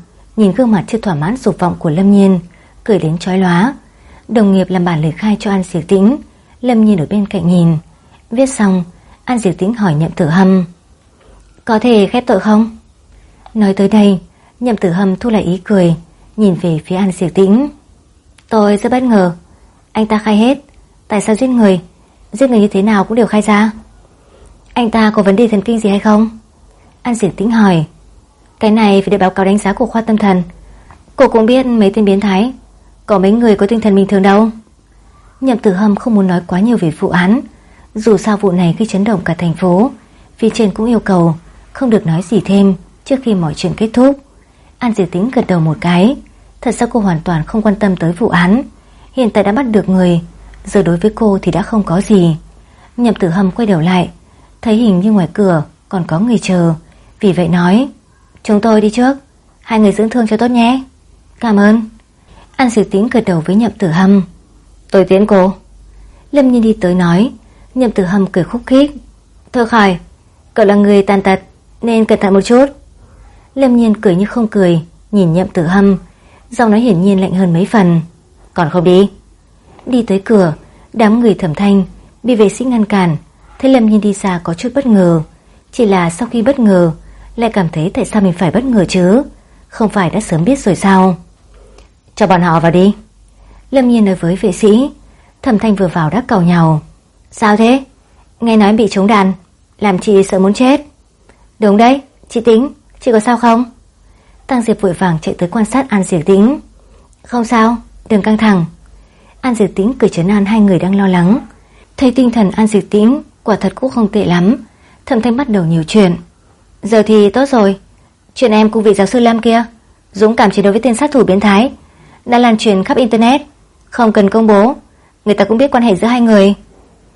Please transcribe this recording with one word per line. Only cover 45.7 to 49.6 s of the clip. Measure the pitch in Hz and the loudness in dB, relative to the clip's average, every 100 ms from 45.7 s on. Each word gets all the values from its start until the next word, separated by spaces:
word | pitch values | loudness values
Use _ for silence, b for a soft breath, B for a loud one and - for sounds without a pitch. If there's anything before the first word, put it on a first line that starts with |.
| 147 | -2
cái. | 170 175 208 294 - b b b | -2 2 2 0 -10 b b b
Thật | 254 - | -8 -4
ra | 240 | -4
cô | 240 | -2
hoàn | 202 160 | -2 -2
toàn | 175 160 | -4 -4
không | 160 220 | -4 -4
quan | 214 196 | -2 0
tâm | 202 180 | -2 -2
tới | 160 | -4
vụ | 170 233 | -2 -2
án, | 170 180 233 285 b b b b | 0 0 0 -2 b b b b
hiện | - 247 | -4 -2
tại | 214 | 0
đã | 196 | 0
bắt | 220 | -2